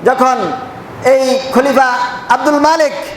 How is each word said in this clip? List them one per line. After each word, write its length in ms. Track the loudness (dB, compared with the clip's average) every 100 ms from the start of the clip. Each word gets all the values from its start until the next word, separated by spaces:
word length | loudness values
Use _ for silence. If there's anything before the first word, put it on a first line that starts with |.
যখন 320 | 2 2 2 0 -4 -6 -10 -16 -16 -2
এই 360 | 2 2 2 -2 0
খলিফা 380 | 0 2 2 0 -2 -4 -6 -2
আব্দুল 320 | 0 2 2
মালিক 320 | 2 2 0 -2 -10